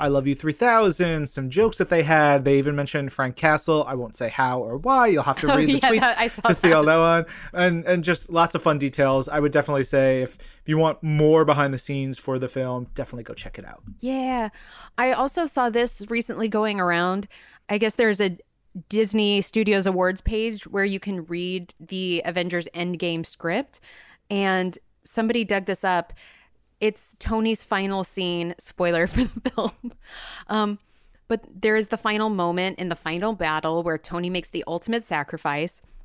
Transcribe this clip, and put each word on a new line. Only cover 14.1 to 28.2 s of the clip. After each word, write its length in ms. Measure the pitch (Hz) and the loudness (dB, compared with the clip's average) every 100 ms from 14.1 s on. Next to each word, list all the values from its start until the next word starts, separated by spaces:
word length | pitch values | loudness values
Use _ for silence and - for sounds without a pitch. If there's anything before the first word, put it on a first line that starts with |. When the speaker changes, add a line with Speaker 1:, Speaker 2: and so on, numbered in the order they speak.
| 262 262 254 214 - - - - - | -4 -2 -2 -4 -8 -20 -20 -10 -2
Speaker 2:
I 160 | 254 | 0
also 320 | 247 269 - | 2 0 -2
saw 240 | 320 277 240 | -4 0 0
this 340 | 233 240 - 208 | 0 -2 -4 -6
recently 400 | 233 233 220 220 | -4 -4 -4 -2
going 320 | 214 214 202 | 0 0 0
around. 480 | 175 170 180 190 196 - - _ - | 0 0 0 -2 -6 -14 -20 _ -6
I 80 | 208 | -2
guess 200 | 220 - | 0 2
there's 240 | 220 196 | 2 2
a 180 | 196 175 _ _ _ 185 - | 0 -4 _ _ _ -20 -4
Disney 520 | 208 208 214 208 202 | 0 0 2 2 2
Studios 460 | 196 220 208 196 190 | 0 0 2 2 2
Awards 340 | 185 185 190 | 2 0 0
page 460 | - 220 226 208 - | -4 -2 -2 -6 -8
where 180 | 202 | -4
you 160 | 196 190 | -2 -4
can 240 | 202 190 160 | -6 -8 -6
read 480 | 175 180 185 175 - | -6 -4 -6 -8 -18
the 420 | 165 185 185 170 | -10 -6 -4 -4
Avengers 440 | - 175 175 180 165 | -4 -4 -2 -4 -6
Endgame 520 | 170 175 170 175 165 160 | -6 -6 -4 -4 -4 -8
script. 540 | - 165 196 285 - - - - _ - | -8 -4 -4 -4 -12 -20 -20 -20 _ -6
And 480 | 196 196 185 185 - _ _ | -2 0 0 -2 -6 _ _
somebody 400 | - - 220 240 | -10 -2 0 0
dug 220 | 202 202 190 | 0 -2 -2
this 160 | 185 | -4
up. 280 | 196 175 170 - - _ _ _ _ - | 0 0 -2 -10 -20 _ _ _ _ -4
It's 340 | 214 214 - - | -4 -4 -10 -10
Tony's 440 | - 220 220 220 | -4 -2 0 -2
final 400 | - 202 196 196 | -4 -4 -2 -4
scene, 500 | 180 - | -4 -6